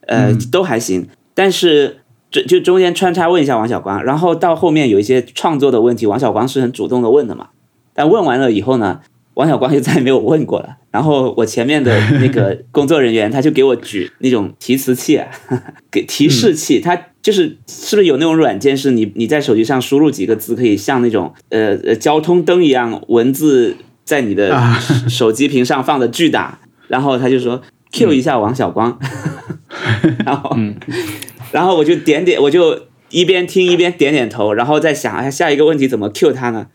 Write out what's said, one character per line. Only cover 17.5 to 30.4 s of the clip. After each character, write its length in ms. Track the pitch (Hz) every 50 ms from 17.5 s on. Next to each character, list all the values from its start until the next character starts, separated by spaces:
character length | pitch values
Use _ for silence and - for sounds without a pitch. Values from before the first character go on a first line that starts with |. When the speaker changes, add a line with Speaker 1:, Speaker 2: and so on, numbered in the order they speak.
| - - - -
Speaker 1:
是 280 | - - - - -
不 60 | 208
是 40 | 196
有 120 | 170 139 131
那 60 | 160
种 120 | 165 160
软 220 | 160 156 131 101 98
件 180 | 98 139 139
是 160 | 135 135 139
你， 200 | 127 113 110 104 101
你 120 | - 117 110
在 120 | 151 151
手 140 | 139 139 117
机 100 | 107 110
上 180 | - 139 127
输 180 | 120 - 139 139
入 100 | 156 151
几 160 | 123 - 95
个 100 | 104 113
字， 200 | 101 - - 120
可 80 | 117 123
以 140 | 117 104 95
像 240 | - - 135 127
那 80 | 120 120
种， 240 | 110 104 90 78 - _ - _
呃， 280 | - 110 110 104 98 - -
呃， 100 | - 113
交 260 | 110 - 156 147 156
通 200 | 156 165 175 180
灯 220 | 170 165 175 180 180
一 60 | 151
样， 340 | 131 123 120 117 110 - - -
文 240 | 117 117 117 127 135
字 420 | 135 151 156 139 127 120 104 90 - - _ _ _ _
在 160 | - - 143
你 120 | 127 107 98
的 220 | 92 101 95 -
Speaker 2:
啊。 240 | 131 120 120 117 117 - - 147 120 - -
Speaker 1:
手 220 | - - 127 110
机 160 | 110 117 139 139
屏 160 | 143 131 123
上 200 | 123 151 139 127
放 160 | - 156 135
的 80 | 123 113
巨 220 | 117 - 170 151
大， 300 | 123 113 90 - - - _ _ _ _ _ _
然 140 | 123 127
后 180 | 139 143 131 120
他 100 | 131 127
就 80 | 131 127
说： 240 | 123 120 120 131 - - _ _ _ _
“cue 220 | - - 233 190 151
一 80 | 135
下 180 | 123 156 139 120
王 160 | 104 107 120
小 160 | 131 117 90
光。” 260 | 80 95 110 117 120 - - 131 - - - 156 156 - - - - - _ _ - - - 127 113 - -
Speaker 2:
嗯。 120 | 165 127 120
Speaker 1:
<laughs> 80 | 107
然 140 | - 135
后， 140 | 135